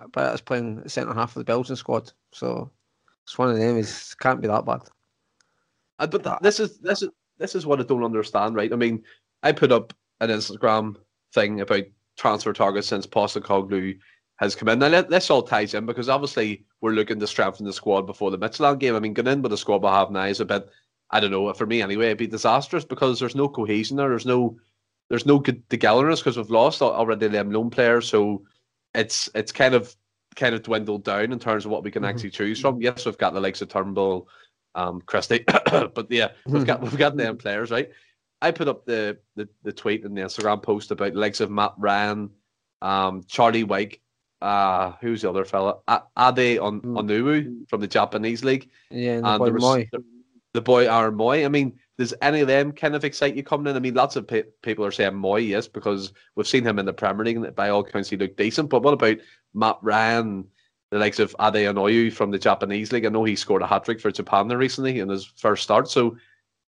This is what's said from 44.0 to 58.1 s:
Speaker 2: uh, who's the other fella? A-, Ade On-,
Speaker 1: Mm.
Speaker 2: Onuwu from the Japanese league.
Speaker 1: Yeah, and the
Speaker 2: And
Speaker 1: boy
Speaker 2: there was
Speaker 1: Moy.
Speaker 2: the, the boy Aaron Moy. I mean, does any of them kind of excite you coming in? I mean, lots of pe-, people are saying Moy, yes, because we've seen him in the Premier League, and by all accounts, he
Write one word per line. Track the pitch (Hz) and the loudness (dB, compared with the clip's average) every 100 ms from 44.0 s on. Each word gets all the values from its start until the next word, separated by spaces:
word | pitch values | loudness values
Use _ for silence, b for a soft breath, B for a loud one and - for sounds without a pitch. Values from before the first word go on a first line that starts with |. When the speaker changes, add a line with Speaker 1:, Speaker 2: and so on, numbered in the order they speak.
| _ _ _ - | _ _ _ -8
Speaker 2:
uh, | 101 101 98 92 92 87 | -2 2 2 2 -2 -4
who's | 117 117 | -6 -2
the | 101 | -2
other | 92 95 | -2 -2
fella? | 98 98 - - | -2 -2 -2 0
A-, | 117 - - | 0 0 2
Ade | 127 123 123 117 | 4 4 2 2
On-, | 101 104 | 0 -4
Speaker 1:
Mm. | 120 110 | -6 -4
Speaker 2:
Onuwu | 104 107 131 151 135 120 - | 0 0 2 0 -2 -8 -8
from | 101 | -6
the | 101 | -2
Japanese | 113 104 107 110 117 | 0 0 0 -4 -2
league. | 131 135 - b b | 0 0 -2 b b
Speaker 1:
Yeah, | 123 120 | -6 -4
and | 117 113 | -2 0
the | |
Speaker 2:
And | 107 | 2
Speaker 1:
boy | 123 | 2
Speaker 2:
there | |
was | 117 | 4
Speaker 1:
Moy. | 127 131 110 | 4 4 0
Speaker 2:
the, | 120 - - _ _ _ | -6 -12 -20 _ _ _
the | 120 | -4
boy | 113 123 120 | 4 6 6
Aaron | 113 110 107 | 6 2 2
Moy. | 113 147 143 | 2 2 2
I | |
mean, | 143 135 - b - | 2 0 -4 b -6
does | 120 113 | -4 0
any | 139 151 | 0 2
of | 135 | 4
them | 135 143 | 4 2
kind | 147 156 147 | 0 -2 -2
of | 147 | -4
excite | - 143 131 | 0 -2 -2
you | |
coming | 139 147 147 | -4 -4 -2
in? | 135 | -2
I | |
mean, | 127 | 0
lots | 123 139 135 | 2 0 0
of | 101 | -4
pe-, | 113 - _ | -2 -4 _
people | - 107 101 | -6 -2 -2
are | |
saying | - 101 98 | 0 0 0
Moy, | 95 104 | 0 0
yes, | 117 98 - | 0 -2 -4
because | - 117 101 95 - b - | -6 -4 -4 -6 -16 b -6
we've | - | 0
seen | 135 117 | 0 2
him | 104 | 0
in | 98 | -2
the | |
Premier | 95 104 98 113 | -2 -2 0 -2
League, | 117 | -2
and | 95 82 | -4 -4
by | 101 | 0
all | 104 | 0
accounts, | 101 104 | 0 -4
he | 98 | -4